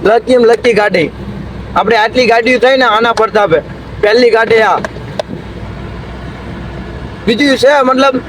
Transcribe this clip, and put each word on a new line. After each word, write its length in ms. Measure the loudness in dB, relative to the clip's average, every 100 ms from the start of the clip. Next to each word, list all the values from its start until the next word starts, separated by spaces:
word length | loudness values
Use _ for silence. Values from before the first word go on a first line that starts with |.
લકી 280 | 2 2 4
એમ 120 | 4
લકી 280 | 4 4 2
ગાડી. 380 | 2 2 0 -2 -6 -12 -10 -12 -12 -6 -2
આપણે 200 | 0 2
આટલી 300 | 2 2 2
ગાડીઓ 320 | 2 2 2
થઈ 180 | 4 4
ને 80 |
આના 280 | 2 2 0
પ્રતાપે. 500 | 0 0 2 2 0 -2 -14 -14 -2
પહેલી 300 | 2 4 4
ગાડી 300 | 4 2 4
આ. 180 | 4 0 -4 -10 -14 -12 -12 -12 -12 -14 -12 -12 -12 -12 -14 -14 -14 -14 -14 -12 -12 -12 -12 -12 -14 -8 -4
બીજું 300 | 0 2 4
છે 260 | 4 4
મતલબ 340 | 2 2 2 0